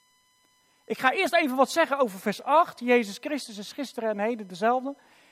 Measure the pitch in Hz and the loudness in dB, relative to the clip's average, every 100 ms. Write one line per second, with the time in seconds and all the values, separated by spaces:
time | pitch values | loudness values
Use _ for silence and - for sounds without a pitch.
0 | 988 _ _ _ _ _ _ _ - 214 | _ _ _ _ _ _ _ _ -8 0
1 | 262 262 339 339 302 262 262 330 320 277 | 0 2 2 2 2 2 2 2 2 2
2 | 247 185 214 - - 302 349 - 240 247 | 0 -2 -4 -4 2 4 4 0 2 2
3 | 202 196 294 285 - 208 196 - 254 - | 2 -6 -6 -6 -8 -12 -12 -10 -10 -6
4 | 226 208 214 240 196 175 220 254 262 285 | -4 -2 -4 -4 -8 -2 0 0 -4 -12
5 | _ _ _ | _ _ _